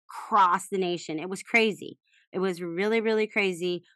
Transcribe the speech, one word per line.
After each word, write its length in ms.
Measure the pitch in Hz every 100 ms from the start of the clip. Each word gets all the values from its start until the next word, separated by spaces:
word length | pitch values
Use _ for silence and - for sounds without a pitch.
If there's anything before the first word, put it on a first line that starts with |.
| _
across 600 | - - 214 185 185 -
the 100 | 196
nation. 400 | 180 175 - 156
It 120 | 180
was 120 | 190
crazy. 560 | - 233 220 180 - - _ _ _
It 80 | 190
was 200 | 190 170
really, 400 | 175 170 208 226
really 260 | 220 220 214
crazy 560 | 220 196 170 180 175 -